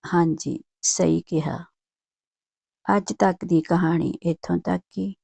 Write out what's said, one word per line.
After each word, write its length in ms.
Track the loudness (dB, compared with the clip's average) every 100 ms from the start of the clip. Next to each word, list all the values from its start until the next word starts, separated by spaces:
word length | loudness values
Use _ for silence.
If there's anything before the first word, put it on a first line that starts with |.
"ਹਾਂਜੀ, 540 | 0 2 2 0 -6 -8 -10 _
ਸਹੀ 400 | -4 2 2 2
ਕਿਹਾ।" 380 | 0 -4 -2 -6 -12 _ _ _ _ _ _ _ _ _ _ _ 0
ਅੱਜ 260 | 0 0 0
ਤੱਕ 260 | 0 0
ਦੀ 160 | 0 0
ਕਹਾਣੀ 500 | 2 0 2 0 -2 -2
ਇੱਥੋਂ 360 | -4 -4 -2 -4
ਤੱਕ 240 | -2 -4 _ -8
ਹੀ। 140 | -8 -10